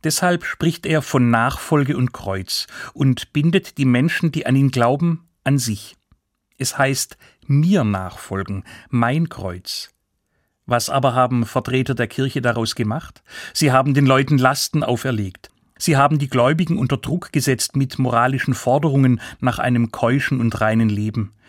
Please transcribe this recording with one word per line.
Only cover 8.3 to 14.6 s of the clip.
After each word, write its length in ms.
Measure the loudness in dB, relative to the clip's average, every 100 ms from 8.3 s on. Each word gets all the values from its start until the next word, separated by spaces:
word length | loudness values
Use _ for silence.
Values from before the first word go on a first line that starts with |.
| -8 -6 -8 -10 -20 -8
mein 400 | -2 0 0 -4
Kreuz. 600 | -6 -10 -10 -12 -12 -14 _ _ _ _ _ _ _
Was 240 | -4 -2 0
aber 240 | 0 2
haben 320 | 2 2 2
Vertreter 500 | 0 -2 -2 -2 -2
der 140 | -2 -4
Kirche 320 | -2 -4 0
daraus 340 | -2 0 -4
gemacht? 480 | -2 -4 -4 -8 -20 _ -16 -10
Sie 180 | 0 2
haben 220 | 4 4
den 140 | 4 4
Leuten 320 | 4 4 4
Lasten 440 | 4 0